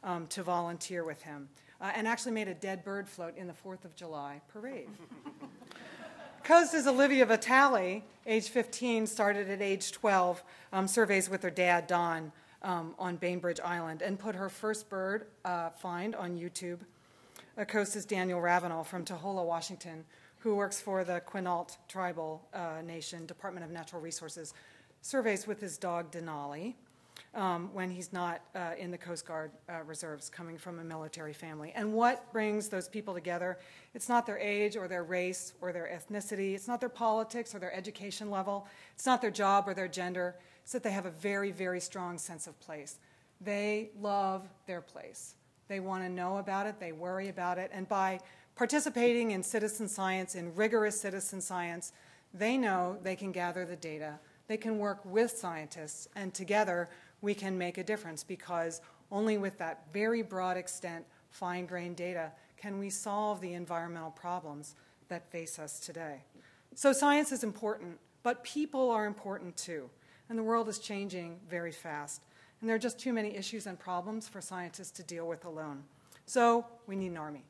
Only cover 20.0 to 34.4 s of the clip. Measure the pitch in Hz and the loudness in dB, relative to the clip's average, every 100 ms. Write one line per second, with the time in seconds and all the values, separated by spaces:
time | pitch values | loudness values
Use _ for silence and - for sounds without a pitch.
20 | 160 - - _ 226 202 202 202 - 190 | -14 -20 -20 _ 0 2 2 -2 0 0
21 | 180 175 - 202 180 170 180 - _ 190 | 2 -2 -2 -4 0 0 -2 -10 _ -2
22 | 180 165 160 156 - 196 170 160 170 165 | -2 -2 -4 -6 -10 -6 -6 -6 -8 -8
23 | 151 170 160 180 196 180 165 170 156 175 | -8 -10 -10 -8 -8 -8 -10 -10 -10 -8
24 | 160 160 160 170 156 - - - - _ | -8 -8 -10 -10 -12 -14 -20 -20 -20 _
25 | - 269 226 196 208 202 196 156 185 170 | -2 2 4 2 -2 -6 -6 -6 -2 -2
26 | 170 170 165 151 143 147 208 247 - _ | -4 -8 -8 -6 -6 -6 -8 -10 -18 _
27 | _ - - - 190 170 180 190 185 180 | _ -20 -12 -2 0 0 -2 -4 -4 -6
28 | 180 185 175 170 - 190 170 170 180 175 | -6 -2 -2 -2 -8 -6 -6 -4 -6 -8
29 | 175 165 - 160 156 - - 170 156 151 | -8 -8 -6 -6 -6 -12 -10 -10 -8 -8
30 | 165 151 - - 170 165 180 170 165 160 | -8 -8 -10 -12 -12 -10 -10 -10 -8 -8
31 | 156 170 156 151 165 151 151 - 214 220 | -8 -8 -10 -10 -10 -10 -8 -2 0 6
32 | 240 247 - 226 214 214 214 190 220 214 | 6 6 -2 0 2 2 0 -2 -2 -6
33 | 208 180 170 175 180 180 - - - 226 | -4 -4 -2 0 -2 -4 -10 -20 -16 -10
34 | - 240 233 208 | 4 4 4 -2